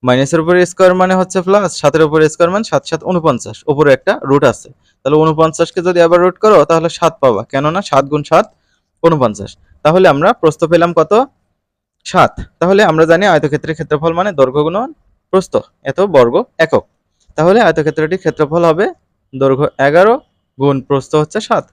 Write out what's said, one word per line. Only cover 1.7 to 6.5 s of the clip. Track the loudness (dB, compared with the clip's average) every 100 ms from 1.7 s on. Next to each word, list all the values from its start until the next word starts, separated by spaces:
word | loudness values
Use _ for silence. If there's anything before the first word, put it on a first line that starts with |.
| -2
সাতের | -2 2
উপরে | 0 2 0
স্কয়ার | 2 -2
মানে | -2 -4
সাত | -6 -4
সাত | -10
ঊনপঞ্চাশ, | -4 -2 -2 -4 -8 -14 -6
উপরে | 0 2
একটা | 2 0 -4
রুট | 0 2
আছে, | 2 -2 -12 _ _ _ -2
তাহলে | 0
ঊনপঞ্চাশকে | 0 0 -2 0 -4 -4
যদি | -2 0
আবার | 2 2
রুট | 0 0
করো | 2